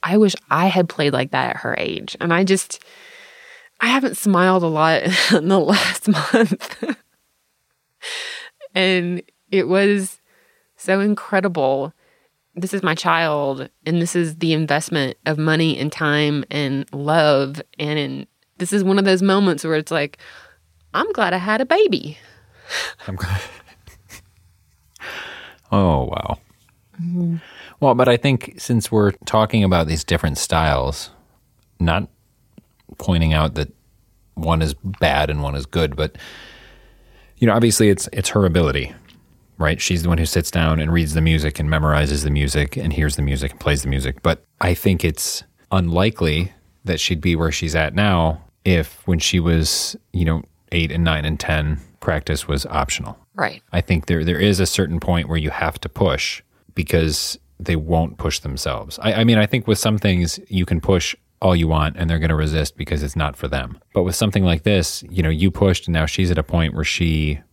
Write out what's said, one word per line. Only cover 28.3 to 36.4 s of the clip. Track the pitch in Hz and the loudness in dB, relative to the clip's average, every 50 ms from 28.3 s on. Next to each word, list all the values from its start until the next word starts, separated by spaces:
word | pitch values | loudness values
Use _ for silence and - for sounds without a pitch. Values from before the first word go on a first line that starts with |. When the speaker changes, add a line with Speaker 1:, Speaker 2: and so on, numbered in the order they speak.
| 135 120 - - - - | 0 0 -2 -6 -16 -14
Speaker 2:
since | - - 123 117 101 - | -4 0 0 0 0 2
we're | - 110 104 101 92 - - | 2 2 4 2 2 -2 -6
talking | - - 110 110 104 - 113 101 | 0 2 2 2 4 2 2 4
about | 95 92 87 82 78 | 4 4 2 2 2
these | 80 80 - | -2 -4 -2
different | - 85 82 - 80 71 - | 0 -2 0 0 0 -2 -2
styles, | - - - 80 80 78 71 67 64 67 76 - - - - _ _ _ _ _ _ _ _ _ _ _ _ _ | -4 -2 0 2 2 2 2 0 0 -2 -4 -6 -10 -16 -18 _ _ _ _ _ _ _ _ _ _ _ _ _
not | 90 82 80 90 - - _ _ _ _ _ _ _ _ _ - _ _ _ _ _ _ - _ | 0 0 0 0 -2 -6 _ _ _ _ _ _ _ _ _ -20 _ _ _ _ _ _ -18 _
pointing | - - 92 82 82 80 78 | -2 0 2 2 4 2 2
out | 78 78 78 64 | 2 2 0 -2
that | 78 73 69 - _ _ _ _ _ _ _ _ _ _ _ _ | -4 -6 -6 -8 _ _ _ _ _ _ _ _ _ _ _ _
one | - 80 80 82 80 | -8 -2 0 0 0
is | 80 73 69 | 0 -2 -4
bad | - - 98 98 - - 80 69 71 76 73 | -6 -8 -10 -4 0 0 0 2 0 0 -2
and | 76 73 71 | -2 -4 -4
one | 71 71 | -4 -4
is | 71 67 | -6 -8
good, | - - 87 82 76 69 | -4 -2 -2 0 0 -2
but, | 69 76 76 - - - - - - | -4 -4 -4 -6 -10 -20 -20 -20 -20